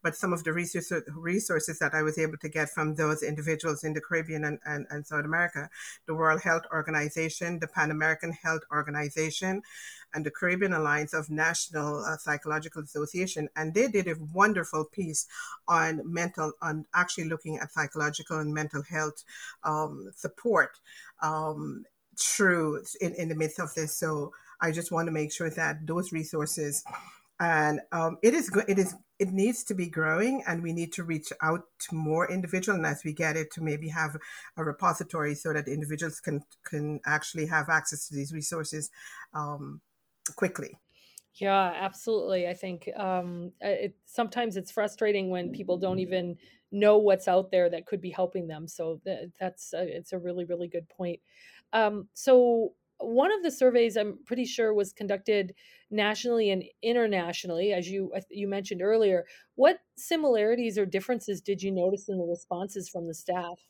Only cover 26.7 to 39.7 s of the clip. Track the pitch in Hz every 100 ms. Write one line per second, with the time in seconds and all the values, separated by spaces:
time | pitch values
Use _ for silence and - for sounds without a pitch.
26.7 | 143 - - - - _ _ 170 160 151
27.7 | 151 - 170 165 165 220 302 220 190 -
28.7 | 196 185 - _ _ 196 190 208 240 -
29.7 | 190 175 160 160 160 226 269 - 170 170
30.7 | 170 165 - 165 156 - - 156 170 -
31.7 | _ - 160 156 160 180 180 180 185 185
32.7 | 190 160 143 160 151 160 156 156 - 160
33.7 | 147 160 160 156 151 - - - - 160
34.7 | 143 180 160 165 165 147 147 - 151 147
35.7 | 147 151 151 165 151 - 147 - - -
36.7 | 151 147 147 - 151 - 165 156 160 147
37.7 | 160 - 147 - 147 139 160 147 165 151
38.7 | 156 151 - - - - 156 147 147 139